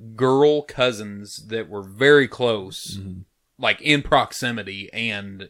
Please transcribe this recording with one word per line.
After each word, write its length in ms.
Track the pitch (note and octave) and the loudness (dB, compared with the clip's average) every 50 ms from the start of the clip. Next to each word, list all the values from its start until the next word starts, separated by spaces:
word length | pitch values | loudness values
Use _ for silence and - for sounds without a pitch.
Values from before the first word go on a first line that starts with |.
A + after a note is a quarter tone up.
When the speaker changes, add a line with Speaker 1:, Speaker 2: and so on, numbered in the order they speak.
| G#2 A2+ A2+ | -20 -14 -4
Speaker 1:
girl 480 | A2 B2+ C3 C3 C3+ D3 D3+ D3+ D3 C#3+ | 0 2 4 4 6 6 4 4 2 -2
cousins 840 | - - - B2+ B2+ A#2+ G#2 G#2+ G#2 G2+ G2+ G#2 G2+ - - G2+ G#2+ | -6 -2 0 0 0 0 -4 -10 -12 -12 -14 -16 -16 -16 -18 -14 -10
that 220 | A2 A2+ A2 - | -8 -8 -8 -8
were 140 | G#2 G2+ G2 | -12 -14 -12
very 440 | F#2+ G2 G#2 C3 C#3+ D3 D3 C3+ A#2 | -10 -4 2 6 8 8 8 6 4
close, 680 | - - B2+ A#2+ A2+ G#2 F#2+ F#2+ - - - - G2 G2 | -2 -2 -2 0 0 -2 -4 -10 -14 -14 -14 -12 -12 -12
Speaker 2:
Mm-hmm. 240 | F#2+ F#2+ F#2 F#2+ F#2+ _ _ _ _ _ _ - | -12 -12 -14 -14 -16 _ _ _ _ _ _ -4
Speaker 1:
like, 200 | C3 A2+ G#2+ - | 0 0 0 0
in 200 | - D3+ D3 C#3+ | 2 2 2 2
proximity 880 | - - D#3 C#3 A2+ - - - - B2 A#2 A2+ G2+ G2 G2 G2 G2 - | 2 2 2 2 2 2 -4 -6 -6 -6 -6 -6 -8 -10 -10 -12 -12 -12
and, 560 | - A2 A#2 A2+ G#2 G2+ G2+ G2 G2 F#2+ F#2+ F2 | -8 -6 -6 -6 -6 -8 -10 -12 -14 -16 -16 -16